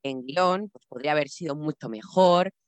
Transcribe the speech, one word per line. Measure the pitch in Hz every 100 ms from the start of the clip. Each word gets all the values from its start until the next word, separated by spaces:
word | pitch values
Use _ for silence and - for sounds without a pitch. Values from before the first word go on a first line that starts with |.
en | 139 131 127
guión, | 160 185 185 208
pues, | - -
podría | 127 143
haber | 151 139
sido | - 165 147
mucho | 151 151 117
mejor, | 110 - 185 185 175 185 -